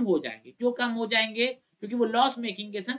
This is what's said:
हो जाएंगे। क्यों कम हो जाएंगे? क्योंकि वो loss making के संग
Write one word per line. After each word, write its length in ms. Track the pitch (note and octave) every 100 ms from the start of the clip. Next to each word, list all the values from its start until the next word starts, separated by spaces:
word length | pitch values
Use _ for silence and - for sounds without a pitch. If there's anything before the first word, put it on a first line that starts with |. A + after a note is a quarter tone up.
हो 140 | A3 E3
जाएंगे। 320 | B2 A2 B2+
क्यों 200 | - A#3+
कम 180 | A#3+ A#3+
हो 140 | A3+ A3
जाएंगे? 400 | A3+ A3 A3 B3+
क्योंकि 480 | B3+ _ _ G3+ A#3+
वो 100 | A3+
loss 300 | A#3 C4 A3+
making 320 | A#3 G3 G#3
के 80 | G#3
संग 160 | F#3+